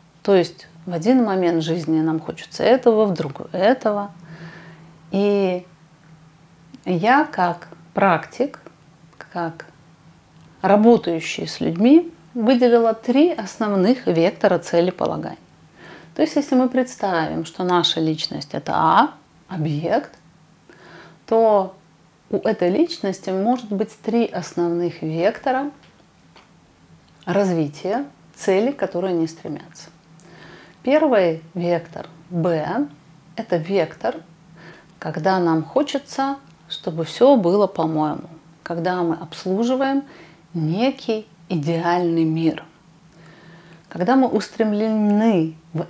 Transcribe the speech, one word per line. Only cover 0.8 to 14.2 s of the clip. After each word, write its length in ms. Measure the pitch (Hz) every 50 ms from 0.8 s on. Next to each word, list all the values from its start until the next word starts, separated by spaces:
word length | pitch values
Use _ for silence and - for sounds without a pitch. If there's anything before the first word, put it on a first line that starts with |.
| -
в 80 | 185 175
один 280 | 160 165 226 262 254
момент 400 | 233 208 190 190 180 170 170 165
жизни 380 | 156 165 165 175 156 160 160 156
нам 180 | 160 160 160 160
хочется 460 | - - 165 - - - - - -
этого, 400 | 214 254 254 - 240 220 214 220
в 80 | 202
другой — 380 | 170 160 156 143 139 - - -
этого. 580 | - 185 190 226 269 262 - 214 208 202 202 208 - - - - - - - - - - - - - - - - - - - -
И 560 | - 196 202 202 202 202 196 185 180 180 175 - - _ _ _ _ _ _ - - - - - _ _ _ _ _ _ - - - - -
я 400 | 190 180 160 185 233 262 294 311 302
как 380 | - - 180 170 165 - - - - - - -
практик, 640 | - 190 196 190 165 151 - - - - 262 285 - - - - - _ _ _ _ _ - - _ - - - -
как 320 | 175 170 160 160 - - - - - - - - _ _ - - _ _ _ _ - - - - -
работающий 840 | - 190 196 208 214 240 240 - - 175 170 160 - - - - 165
с 140 | 156 - -
людьми, 500 | 165 165 165 175 214 254 302 339 349 - - - - -
выделила 600 | - 240 214 247 269 240 247 240 233 233 226 226 220
три 380 | 226 - 247 240 277 320 359
основных 760 | 302 233 202 185 - - 220 208 202 190 180 220 262 254 -
вектора 520 | - 170 165